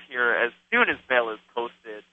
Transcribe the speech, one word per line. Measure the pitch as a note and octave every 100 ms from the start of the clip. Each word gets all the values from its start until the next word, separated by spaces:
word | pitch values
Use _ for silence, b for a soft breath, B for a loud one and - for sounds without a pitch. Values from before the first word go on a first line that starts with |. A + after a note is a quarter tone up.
| -
here | B2+ A#2+
as | F#2+ A#2+ - _
soon | A#3 G#3+
as | C#3 -
bail | B2 A2+
is | G#2+ _
posted. | A#2+ A#2+ - A2+ G#2+ -